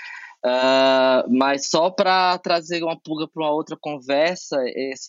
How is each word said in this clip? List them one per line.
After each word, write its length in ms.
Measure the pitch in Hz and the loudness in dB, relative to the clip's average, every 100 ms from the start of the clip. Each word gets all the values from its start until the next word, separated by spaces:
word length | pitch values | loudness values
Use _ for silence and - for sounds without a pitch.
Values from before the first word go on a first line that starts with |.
| - - - - | -16 -16 -18 -6
Ah, 800 | 123 127 131 135 135 131 131 127 - | -2 2 4 4 4 4 4 2 2
mas 400 | 127 135 139 - | 2 2 0 0
só 220 | 165 175 | 0 0
pra 480 | 185 185 185 180 180 | 0 2 2 2 0
trazer 440 | 185 170 160 170 | 0 -2 -2 -4
uma 160 | 165 160 | -4 -6
pulga 300 | 160 156 160 | -8 -8 -6
pra 160 | 165 | -4
uma 80 | 156 | -2
outra 240 | 151 151 156 | -2 -4 -10
conversa, 800 | 156 147 127 139 160 180 - 147 123 | -10 -8 -2 2 2 -2 -4 -2 -2
esse 320 | - 135 135 | -4 -6 -8